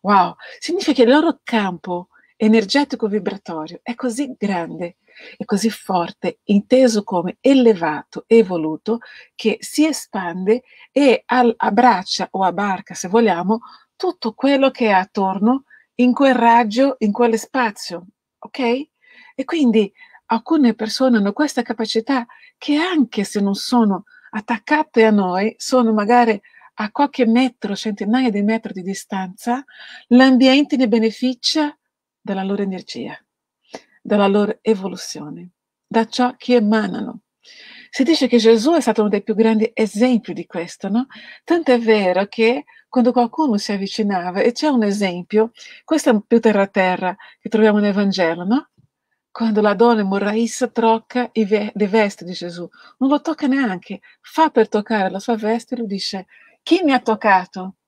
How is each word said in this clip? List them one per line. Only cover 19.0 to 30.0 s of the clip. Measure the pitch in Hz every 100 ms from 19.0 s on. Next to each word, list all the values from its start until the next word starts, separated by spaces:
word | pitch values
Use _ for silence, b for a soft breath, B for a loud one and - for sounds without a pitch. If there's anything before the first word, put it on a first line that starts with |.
| b b b -
E |
quindi | 269 339 254 220 202 b b b _
alcune | 214 - 320 247
persone | 220 220 - 262 226
hanno | 202
questa | 202 294 -
capacità | 240 226 220 226 220 269 240 b b _
che | - 294
anche | 359 339 233 -
se | 196 208
non | 196 196
sono | - 247 214 185 _ b b
attaccate | 214 - 226 - 302 311 240 220
a |
noi, | 208 185 180 214 -
sono | - 254 226
magari | 214 202 247 233 202 b b b -
a | 208
qualche | - 285 - 226
metro, | 233 262 _ 208 196
centinaia | 220 202 202 247 254
di | 202
metri | 208 226 220
di | 190
distanza, | 180 196 - 196 185 185 - 254 - B B B